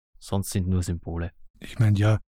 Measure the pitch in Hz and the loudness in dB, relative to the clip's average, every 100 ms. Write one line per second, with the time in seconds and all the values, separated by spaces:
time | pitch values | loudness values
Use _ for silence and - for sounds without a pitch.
0 | _ - - 98 - 101 92 92 87 85 | _ -20 -4 -4 -2 -2 0 0 0 -4
1 | - 82 85 - - _ - - 110 101 | -6 -6 -8 -10 -20 _ -8 0 2 4
2 | 104 110 - | 4 2 -2